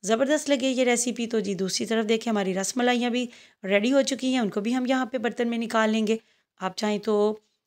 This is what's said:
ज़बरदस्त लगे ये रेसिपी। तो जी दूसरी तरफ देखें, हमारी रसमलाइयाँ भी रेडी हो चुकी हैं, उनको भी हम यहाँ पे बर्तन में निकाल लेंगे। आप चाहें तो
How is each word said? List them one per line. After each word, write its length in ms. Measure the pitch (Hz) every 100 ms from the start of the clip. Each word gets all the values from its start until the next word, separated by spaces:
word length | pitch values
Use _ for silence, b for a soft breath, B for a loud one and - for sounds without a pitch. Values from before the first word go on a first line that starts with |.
| 190
ज़बरदस्त 440 | 226 262 302 294
लगे 200 | 277 269
ये 140 | 254
रेसिपी। 440 | 254 240 247 240 226
तो 140 | 226
जी 140 | 196 190
दूसरी 300 | 190 - 220
तरफ 200 | 226 214
देखें, 260 | 226 226
हमारी 220 | 214 190
रसमलाइयाँ 580 | 185 190 - 247 247 247
भी 180 | 240 247 B B B 196
रेडी 240 | 202 214
हो 120 | 277
चुकी 300 | 269 262 262
हैं, 80 | 254
उनको 200 | 214 190
भी 100 | 208
हम 160 | 254 254
यहाँ 180 | 262 254
पे 120 | 262
बर्तन 300 | 226 - 240
में 100 | 233
निकाल 320 | 226 226 220
लेंगे। 300 | 220 214 220 b b b _
आप 160 | 185 185
चाहें 240 | 214 208
तो 420 | 208 208 208 214 _ _